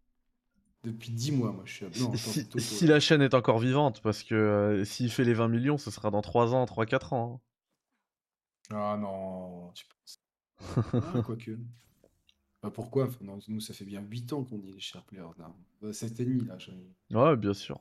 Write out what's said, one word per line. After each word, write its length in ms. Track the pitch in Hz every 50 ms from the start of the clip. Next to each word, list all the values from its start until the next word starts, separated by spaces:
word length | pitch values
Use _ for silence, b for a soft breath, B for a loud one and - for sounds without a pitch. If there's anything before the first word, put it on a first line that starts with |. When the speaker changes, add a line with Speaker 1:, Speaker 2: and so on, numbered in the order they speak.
| _ _ _ _ _ _ _ _ _ _ _ _ _ _ _ _ -
Speaker 1:
depuis 280 | 117 113 113 - 120
dix 200 | 113 113 120 147
mois, 220 | 147 131 117 110 95
moi. 100 | 92 95
Je 80 | - -
suis 120 | - 101
ab-, 80 | 92 85
Speaker 2:
Si, 80 | -
Speaker 1:
non, 80 | 127 117
attends, 80 | 104 113
Speaker 2:
si, 120 | - 117
Speaker 1:
c'est 120 | 107 156 123
tôt, 160 | - - 120
tôt, 0 |
Speaker 2:
si 260 | 117 - - - 180
Speaker 1:
là. 100 | 156 151
Speaker 2:
la 40 | 151
chaîne 220 | 143 - 160 147
est 120 | 139 131 -
encore 260 | 127 117 - 120 117
vivante, 420 | 117 127 127 143 147 139 110 -
parce 220 | - 110 107 - -
que, 120 | - 113
euh, 480 | 107 107 107 104 104 101 104 104 98 101
s'il 260 | 110 - - 127 120
fait 140 | - - 131
les 100 | 120 117
vingt 140 | 110 117 113
millions, 300 | 117 117 117 139 147 139
ce 120 | - 113
sera 220 | 101 - - 107
dans 100 | 101 104
trois 320 | 104 - - 120 120 113 123
ans, 120 | 131 127
trois, 200 | 110 - - 113
quatre 280 | 110 - 131 - - 135
ans, 280 | 123 117 120 120 127 _ _ _ _ _ _ _ _ _ _ _ _ _ _ _ _ _ _ _ _ _ _ _ _ _ -
hein. 60 | 107
Speaker 1:
Ah 220 | 107 104 104 104 104
non, 720 | 104 98 98 95 95 95 92 92 92 92 90 87 87 87 90
tu 120 | - -
penses. 100 | _ _ _ _ - - - _ _ _ _ _ _ _ -
Speaker 2:
<laughs> 560 | - - - - 110 - - 123 - - -
Speaker 1:
Ah, 60 | 123 113
quoique. 320 | - 117 110 - - 110 117 120 120 120 - _ _ _ _ _ _ _ _ _ _ _ _ _ _ _ _
Bah, 80 | - 104
pourquoi ? 360 | - - 104 - - 139 131
Enfin, 180 | 127 127 - 98
non, 160 | 98 98 101 - -
nous, 140 | 107 110
ça 120 | 107 - 101
fait 120 | - 98
bien 160 | 98 101 101
huit 320 | 101 101 110 123 120 120 156
ans 100 | 147 127
qu'on 180 | 127 113 104 98
est 100 | 95 95
les 60 | 98
chers 240 | 95 - - 92 -
players, 180 | _ - 92 92 82 82 -
là. 180 | 117 160 82 - 175 _ _ _
Bah, 120 | - 214 208
sept 260 | - - 113 113 -
et 60 | 123
demi, 180 | 123 131 123 113
là. 140 | - 92 92
J'ai 160 | - - 92 - - - - _ _ - 104
Speaker 2:
Ouais, 220 | 110 131 160 156 117
bien 160 | 104 101 101
sûr. 260 | - - - 69 -